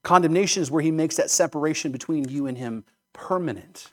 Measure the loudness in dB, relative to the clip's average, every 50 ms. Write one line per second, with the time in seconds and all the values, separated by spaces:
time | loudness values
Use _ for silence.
0 | 4 6 6 6 6 6 4 2 2 2 0 -2 -2 0 0 0 2 2 2 2
1 | 0 0 0 -2 0 2 2 2 2 2 0 -2 -2 -2 -2 -2 -4 -6 -6 -6
2 | -6 -4 -4 -4 -2 -4 -4 -4 -4 -4 -6 -6 -6 -8 -8 -8 -12 _ _ _
3 | _ _ _ -16 -6 -4 -4 -2 -2 -4 -6 -8 -12 -20 -20 -20 -20 -20